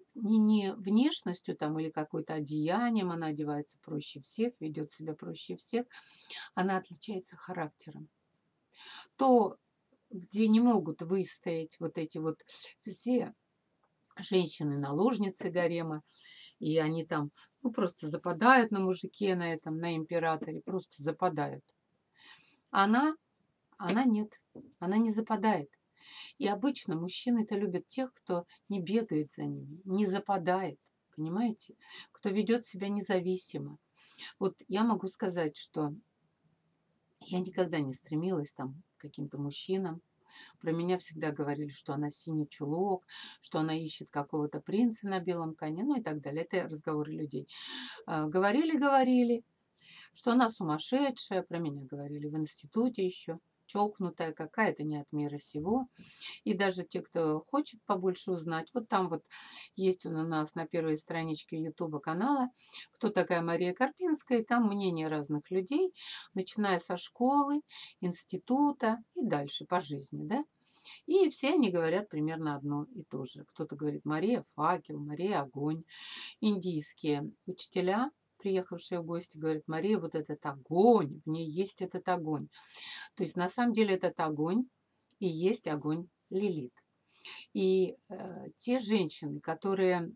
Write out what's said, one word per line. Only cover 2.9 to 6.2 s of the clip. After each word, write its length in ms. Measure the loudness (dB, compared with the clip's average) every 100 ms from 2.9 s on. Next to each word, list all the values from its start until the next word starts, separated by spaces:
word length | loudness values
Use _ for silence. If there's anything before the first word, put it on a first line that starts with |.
| 2 2
она 160 | -2 -2
одевается 500 | -2 -2 -2 -4 -12
проще 360 | -8 -6 -6 -10
всех, 320 | -10 -2 -2 -2
ведёт 320 | -8 -6 -8
себя 220 | -8 -10
проще 420 | -8 -8 -10 -10 -10
всех. 280 | -4 -4 -4 -12 -20 -20